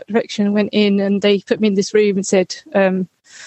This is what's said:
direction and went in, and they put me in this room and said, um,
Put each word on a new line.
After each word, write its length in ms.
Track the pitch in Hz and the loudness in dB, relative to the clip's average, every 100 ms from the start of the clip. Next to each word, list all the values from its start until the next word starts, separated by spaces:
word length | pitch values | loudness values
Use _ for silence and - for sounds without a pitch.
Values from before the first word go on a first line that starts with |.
| - | -4
direction 380 | 214 - - 202 | -4 -2 -2 0
and 80 | |
went 160 | 208 208 | 0 0
in, 260 | 208 208 202 | 0 2 2
and 200 | 196 202 | 0 0
they 200 | 202 202 | 2 0
put 200 | - 214 | 0 -2
me 80 | 214 | 0
in 60 | |
this 180 | 196 190 | 0 0
room 240 | 214 208 196 | 2 2 0
and 100 | 185 | 0
said, 300 | 196 185 - - | 0 0 -6 -4
um, 320 | 202 190 185 185 _ _ - | 0 0 0 -4 _ _ -20